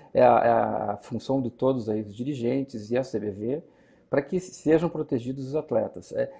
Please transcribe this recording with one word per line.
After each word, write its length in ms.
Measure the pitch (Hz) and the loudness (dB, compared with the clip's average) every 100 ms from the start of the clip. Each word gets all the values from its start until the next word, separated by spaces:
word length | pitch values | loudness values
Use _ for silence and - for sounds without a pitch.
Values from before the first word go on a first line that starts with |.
| - | -2
é 100 | - | 6
a, 160 | 123 117 | 8 8
é 60 | 117 113 110 107 104 | 6 4 2 0 -4
a 60 | 101 | -6
função 400 | - 117 - 135 | -6 -8 -2 -2
de 100 | 120 | -2
todos 380 | - 131 131 107 | 0 0 0 0
aí, 140 | 107 | -4
os 120 | 104 | -4
dirigentes 760 | 101 127 139 117 135 135 113 104 | -8 -6 -4 -2 -2 -4 -8 -2
e 80 | 120 | -2
a 40 | |
C 160 | 127 110 | -2 -4
B 120 | 104 | -4
V, 320 | 98 110 151 - _ _ _ - | -6 -6 -6 -8 _ _ _ -4
para 100 | 135 | -2
que 180 | 139 185 | 0 -4
sejam 520 | - - 147 156 170 | -6 -4 4 4 4
protegidos 580 | 160 151 131 120 135 131 | -2 -2 -2 -2 -6 -4
os 80 | 151 | -4
atletas. 560 | 147 113 101 87 - | 0 0 0 -6 -8
É, 180 | - 117 - | -4 -4 -6